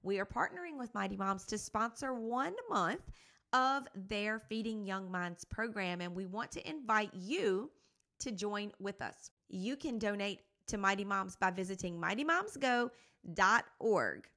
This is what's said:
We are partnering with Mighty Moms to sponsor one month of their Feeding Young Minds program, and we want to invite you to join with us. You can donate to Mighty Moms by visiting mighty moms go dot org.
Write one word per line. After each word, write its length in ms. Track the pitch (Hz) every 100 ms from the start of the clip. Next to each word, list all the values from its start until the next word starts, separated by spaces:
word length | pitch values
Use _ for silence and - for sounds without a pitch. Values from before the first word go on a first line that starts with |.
We 160 | 185 196
are 80 | 202
partnering 520 | 247 - 359 349 294
with 160 | 240
Mighty 220 | 208 196 196
Moms 280 | 196 190 -
to 120 | 214
sponsor 560 | - 214 233 226 269
one 400 | 254 226 240 294 415 494
month 340 | 220 170 302 - - - _ _
of 340 | 254 262 277 254 - 190
their 320 | 208 208 220
Feeding 440 | - 226 220 220
Young 240 | 196 190 190
Minds 320 | 185 175 170
program, 560 | - - 226 214 185 175
and 120 | 175
we 140 | 175 190
want 240 | 202 233
to 180 | - -
invite 420 | 302 233 214 208
you 560 | - 185 302 214 190 277 _ _ _ _ _
to 140 | -
join 400 | 196 208 208 208 -
with 200 | 196 196
us. 300 | - - - _ _
You 280 | 185 196 277
can 200 | 311 233
donate 440 | 208 202 202 196 _ _ -
to 100 | 208
Mighty 280 | 196 196
Moms 320 | 202 196 190 -
by 160 | 190
visiting 480 | 180 185 185 180 170
mighty 240 | 170 208
moms 320 | 294 339 427 294
go 340 | 262 240 240 - - _ -
dot 300 | 165 190 226 - _
org. 480 | 226 196 110 71 -